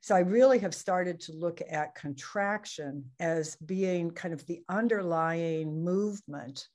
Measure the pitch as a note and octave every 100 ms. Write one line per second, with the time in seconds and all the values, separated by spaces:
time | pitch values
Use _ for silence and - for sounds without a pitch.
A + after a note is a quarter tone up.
0 | - F#3+ F3+ A3 C4 B3 F#3+ D#3+ - F#3
1 | F3+ E3+ - D#3+ E3+ E3 - D#3 D3+ -
2 | D3 C3+ - G#3 G3+ G#3 G#3 - D3 C#3+
3 | C3 - E3 E3 D#3 - D#3 F#3 F#3+ F3+
4 | E3+ E3+ F#3 D#3+ - E3+ - F#3+ A3+ A3
5 | F3+ E3 E3 E3 E3 D#3+ D#3 D#3 E3+ F#3
6 | G#3 G#3 - C#3+ A#2+ C3+ -